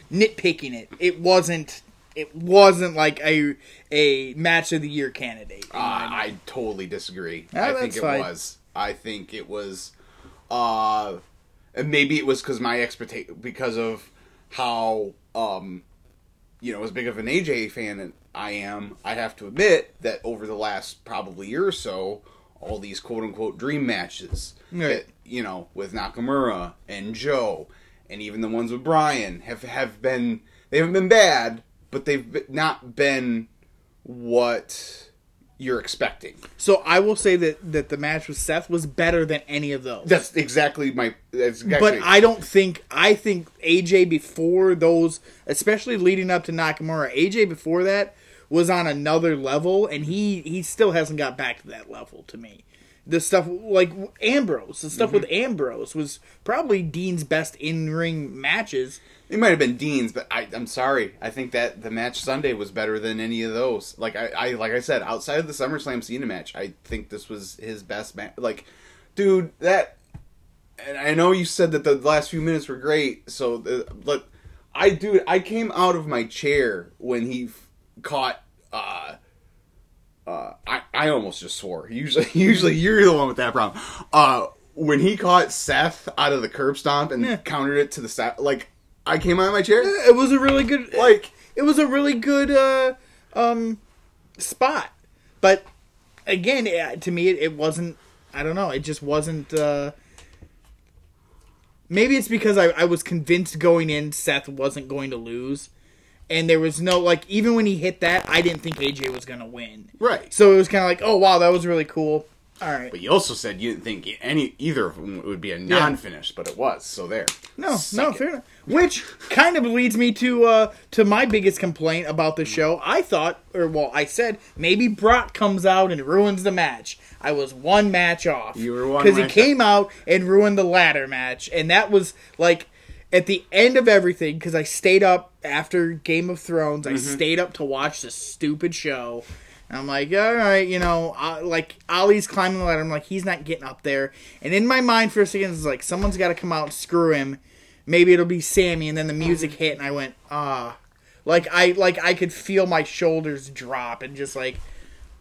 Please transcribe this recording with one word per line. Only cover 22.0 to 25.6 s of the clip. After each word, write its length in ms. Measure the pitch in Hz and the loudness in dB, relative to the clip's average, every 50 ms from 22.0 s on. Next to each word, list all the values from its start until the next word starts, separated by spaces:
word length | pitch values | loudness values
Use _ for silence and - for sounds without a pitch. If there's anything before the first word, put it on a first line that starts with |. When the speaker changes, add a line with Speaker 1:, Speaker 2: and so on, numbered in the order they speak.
| 95 95 104 104 - _ _ _ _ _ _ _ | -6 -8 -8 -10 -14 _ _ _ _ _ _ _
Speaker 2:
all 200 | - 87 110 104 | -12 -10 -10 -10
these 200 | 98 101 95 - | -10 -12 -14 -14
quote-unquote 580 | - - 120 110 110 107 95 104 110 107 - - | -12 -10 -8 -8 -8 -8 -8 -8 -8 -8 -8 -6
dream 280 | 117 139 147 147 139 | -6 -4 -4 -2 -2
matches 720 | 123 110 92 87 - - - 92 87 - - - - - _ _ _ | -2 -4 -4 -6 -8 -12 -16 -14 -12 -10 -10 -10 -12 -18 _ _ _
Speaker 1:
Right. 160 | 175 175 165 147 | -8 -4 -2 -2
Speaker 2:
that, 180 | 131 - - - _ _ _ | -2 -4 -6 -10 _ _ _
you 180 | - 123 123 113 | -12 -10 -8 -8
know, 260 | 101 92 92 | -8 -10 -12